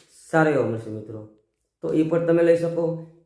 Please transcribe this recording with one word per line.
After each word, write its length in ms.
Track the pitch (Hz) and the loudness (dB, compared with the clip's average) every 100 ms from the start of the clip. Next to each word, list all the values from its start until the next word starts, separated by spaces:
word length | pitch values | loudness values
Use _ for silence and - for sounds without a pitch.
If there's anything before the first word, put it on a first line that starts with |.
| _ - - | _ -20 -2
સારો 200 | 165 156 | 2 2
એવો 120 | 139 | 2
મળશે 280 | 113 113 110 | 0 -4 -8
મિત્રો. 380 | 107 104 107 107 _ _ _ _ _ | -12 -12 -14 -16 _ _ _ _ _
તો 100 | 165 | -4
એ 100 | 156 | 0
પણ 240 | 160 165 170 | 0 0 2
તમે 160 | 170 | 2
લઈ 140 | 170 170 | 4 2
શકો. 500 | 170 165 165 165 - _ | 2 -2 -4 -4 -12 _